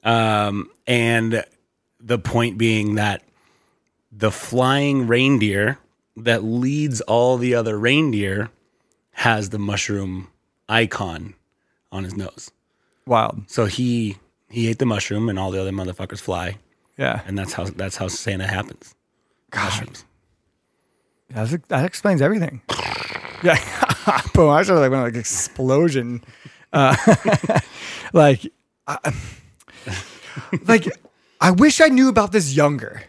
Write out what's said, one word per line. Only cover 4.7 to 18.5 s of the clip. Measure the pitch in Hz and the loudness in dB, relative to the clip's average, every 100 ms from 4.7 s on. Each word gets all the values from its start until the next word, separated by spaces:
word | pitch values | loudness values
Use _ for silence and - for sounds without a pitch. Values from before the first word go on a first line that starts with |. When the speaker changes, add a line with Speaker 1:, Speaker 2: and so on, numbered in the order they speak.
| 135 143 139 120 | 2 2 0 2
Speaker 1:
reindeer | 120 135 139 104 98 107 143 _ _ _ - | 2 4 4 2 0 -2 -4 _ _ _ -6
that | 117 113 | 0 0
leads | 110 120 127 147 151 117 | 0 -2 -2 -2 -2 -4
all | - 113 123 127 | 0 2 4 2
the | 123 | 2
other | 120 113 107 | 0 0 -2
reindeer | 113 143 156 107 101 98 104 _ _ _ _ _ _ | 2 2 2 0 -2 -4 -6 _ _ _ _ _ _
has | - 120 110 98 | -2 0 0 -2
the | 107 | -4
mushroom | 101 101 - 101 98 92 92 _ _ _ - | -4 -4 -4 -4 -6 -10 -12 _ _ _ -4
icon | 113 113 - 95 80 85 - _ _ _ _ _ | -2 -2 -4 -8 -8 -14 -18 _ _ _ _ _
on | 95 | -12
his | 92 101 | -10 -8
nose. | 95 - - _ _ _ _ _ - | -10 -12 -20 _ _ _ _ _ 0
Speaker 2:
Wild. | 120 110 - 101 | 0 2 -4 -8
Speaker 1:
So | - 107 | -2 -2
he, | 92 123 120 107 98 _ _ _ | 0 -2 -2 -4 -8 _ _ _
he | 117 113 | -4 -4
ate | 113 | 0
the | 127 | 0
mushroom | 104 - 104 113 | -2 -4 -4 -2
and | 95 | -2
all | 95 | -4
the | 95 | -4
other | 95 | -6
motherfuckers | 98 92 90 95 98 | -6 -8 -10 -12 -12
fly. | - 90 90 101 _ _ _ - | -6 -6 -6 -10 _ _ _ -8
Speaker 2:
Yeah. | 135 113 92 | -6 -6 -6
Speaker 1:
And | 98 | -8
that's | 92 | -6
how, | - | -8
that's | 92 90 95 - | -8 -8 -10 -8
how | 92 | -8
Santa | - - 98 | -6 -6 -6
happens. | 95 | -4